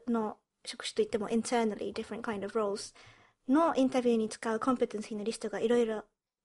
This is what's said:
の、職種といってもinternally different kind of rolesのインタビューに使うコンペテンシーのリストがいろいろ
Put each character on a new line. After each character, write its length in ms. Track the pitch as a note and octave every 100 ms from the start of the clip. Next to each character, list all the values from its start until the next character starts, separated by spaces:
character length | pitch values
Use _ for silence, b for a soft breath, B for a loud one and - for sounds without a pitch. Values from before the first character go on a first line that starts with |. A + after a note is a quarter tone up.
| -
の、 300 | A#3 G#3+ - _ _ -
職 180 | - -
種 100 | -
と 60 |
い 20 | G#3+
っ 20 |
て 120 | A3+
も 100 | A3+
internally 640 | A#3 A3 A#3+ A3+ G3+ -
different 280 | - A3+ A3
kind 220 | A#3+ G#3
of 140 | G3 A3+
roles 340 | G#3 G3+ - b b b b b -
の 280 | C#4 E4 B3+
イ 80 |
ン 60 | C4
タ 100 | C4
ビ 100 | B3
ュ 20 | A3+
ー 20 |
に 100 | G#3+
使 260 | - A#3 A3
う 40 |
コ 120 | B3+
ン 60 | B3+
ペ 100 | A#3+
テ 100 | G#3
ン 60 |
シ 100 | G#3+
ー 40 | G#3+
の 60 |
リ 80 | G#3
ス 60 | A3
ト 100 | -
が 100 | F#3+
い 80 | A3+
ろ 100 | A#3+
い 80 | A3+
ろ 180 | A3 - _ _ _